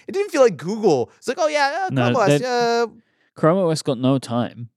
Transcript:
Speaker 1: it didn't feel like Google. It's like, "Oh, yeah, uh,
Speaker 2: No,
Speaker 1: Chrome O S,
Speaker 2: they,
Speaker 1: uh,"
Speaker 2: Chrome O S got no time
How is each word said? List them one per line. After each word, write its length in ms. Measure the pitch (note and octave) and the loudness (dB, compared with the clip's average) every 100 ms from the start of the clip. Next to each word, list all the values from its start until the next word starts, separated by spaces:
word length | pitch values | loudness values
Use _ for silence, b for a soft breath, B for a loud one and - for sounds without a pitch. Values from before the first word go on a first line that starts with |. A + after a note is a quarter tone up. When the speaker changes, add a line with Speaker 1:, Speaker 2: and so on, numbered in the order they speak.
| B | B
Speaker 1:
it 60 | |
didn't 180 | F#4+ G4+ | -6 -2
feel 120 | D4 | 2
like 140 | B3 D3+ | 2 2
Google. 540 | E3 A3 G3+ C3+ A2 _ | -6 0 2 2 0 _
It's 100 | - | -8
like, 100 | C4+ | -2
"Oh, 80 | D#4 | -2
yeah, 380 | D4 C#4 E4 F#4+ | 0 0 -2 -4
uh, 40 | |
Speaker 2:
No, 100 | - A#2+ | 0 0
Speaker 1:
Chrome 40 | B3 | 2
O 40 | |
S, 200 | G3 D3 | 2 2
Speaker 2:
they, 60 | B3+ A#3+ A#3+ A#3 | 0 -2 0 0
Speaker 1:
uh," 40 | A3+ A3+ b b b | -2 -8 b b b
Speaker 2:
Chrome 240 | - D#3+ F#3+ | -2 0 2
O 120 | E3+ | 0
S 120 | D#3 | -2
got 160 | - B2 | -2 0
no 200 | B2+ C#3 | 0 0
time 520 | - A#2+ A2+ A#2 A#2 | -2 -4 -4 -8 -18